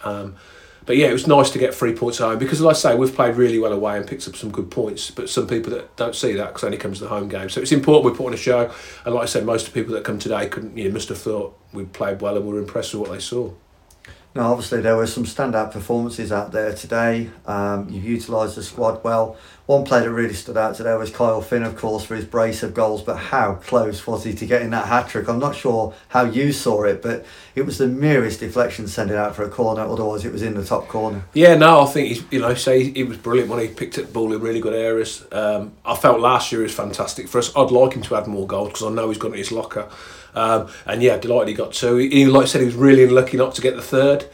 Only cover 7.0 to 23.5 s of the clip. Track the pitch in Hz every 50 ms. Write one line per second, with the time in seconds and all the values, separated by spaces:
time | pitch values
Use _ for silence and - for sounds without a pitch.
7 | 107 - 104 104 101 101 104 95 95 95 - 95 - - 151 143 135 - 151 151
8 | 131 123 117 - 135 123 117 - - 131 123 120 117 117 - - - - - -
9 | - 120 120 120 117 117 - 120 104 113 113 113 113 - - 127 107 - 110 107
10 | - - 107 104 - 107 110 107 107 101 - 110 107 107 - 117 104 98 101 110
11 | - - 104 - - 113 107 104 101 - - _ _ _ - 101 95 92 - -
12 | 113 101 98 98 104 101 104 104 101 104 104 104 101 98 - 117 - - - 104
13 | 104 90 90 98 - - 120 123 120 98 92 - _ _ _ _ _ _ _ _
14 | - - - - _ _ - 123 120 117 123 120 120 - 123 113 110 113 113 113
15 | 113 110 - - 117 - - - 139 127 113 110 107 - - 104 92 - 120 120
16 | 117 120 117 - 110 98 104 101 104 - - 110 107 107 98 - - - 117 113
17 | 117 117 117 117 117 113 - - - - 104 101 101 101 101 101 101 95 - 98
18 | 92 113 117 117 - - 117 110 110 104 - 113 101 - - 123 117 110 110 -
19 | - 117 113 113 113 110 113 - - - - - _ - 139 139 123 - 131 120
20 | 120 117 113 117 117 113 104 95 - - - 110 110 110 - - 113 113 113 110
21 | 110 110 - - 120 113 110 107 104 - 123 120 113 113 107 - - 110 107 107
22 | - - 113 110 107 - - 117 113 113 113 113 - 101 - 117 113 110 107 101
23 | 101 - - - - - - 135 113 101